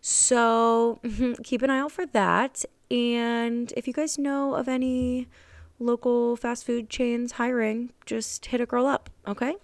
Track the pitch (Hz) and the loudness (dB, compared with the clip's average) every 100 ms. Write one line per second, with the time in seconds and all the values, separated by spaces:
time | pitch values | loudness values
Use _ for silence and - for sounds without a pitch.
0 | - - - 247 233 226 233 233 233 226 | 0 2 4 4 4 4 4 4 2 0
1 | 240 208 247 233 233 233 269 262 294 - | -6 -2 -2 -2 -4 -2 2 0 -2 -6
2 | 339 220 185 175 262 - - _ _ 247 | -2 2 4 2 0 -4 -12 _ _ 0
3 | 240 240 233 233 233 240 240 - 247 247 | 2 0 0 0 0 -2 -4 -6 -4 -2
4 | 302 - 285 277 277 - 254 262 254 254 | -2 -2 -2 0 0 0 0 0 0 0
5 | 247 254 247 - - - - _ 240 240 | 0 -2 -6 -14 -20 -20 -20 _ -2 0
6 | 247 240 240 240 240 240 - 240 226 - | 2 2 2 0 -4 -6 -2 -4 -4 -2
7 | 247 233 240 - 240 247 220 226 247 _ | 0 0 -4 -2 0 2 0 -2 -6 _
8 | - 226 220 - - 247 240 240 262 - | -8 -6 -6 -10 -4 -2 0 2 2 0
9 | - - - 202 247 392 | -4 -14 -10 -4 -4 -4